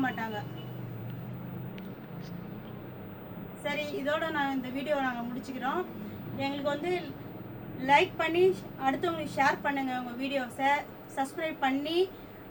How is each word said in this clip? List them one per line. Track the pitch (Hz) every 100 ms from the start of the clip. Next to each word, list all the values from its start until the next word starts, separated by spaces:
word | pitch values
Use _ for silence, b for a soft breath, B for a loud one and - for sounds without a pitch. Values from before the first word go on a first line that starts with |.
மாட்டாங்க. | 262 233 220 208 - - - - - - - - - - - - - - - - - - - - - - - - - - - - - - - -
சரி, | 294 294 294 285
இதோட | 277 311 320 311
நான் | 277 269
இந்த | 254 254
வீடியோவை | 285 294
நாங்க | 262 240 233
முடிச்சுக்கிறோம். | 247 262 262 247 320 349 - B B - -
எங்களுக்கு | 277 285 285 285
வந்து | 339 359 330 - - - - - - - 262
லைக் | 285 359 -
பண்ணி | 320 330 370 370 - - 269
அடுத்தவங்களுக்கு | 269 359 330 302 -
ஷேர் | 277 311
பண்ணுங்க | 294 277 269 254
உங்க | 247 240
வீடியோஸை. | 269 277 247 - 269 285 - - - -
சப்ஸ்கிரைப் | 269 - 320 302
பண்ணி | 269 269 294 339 381 - B B -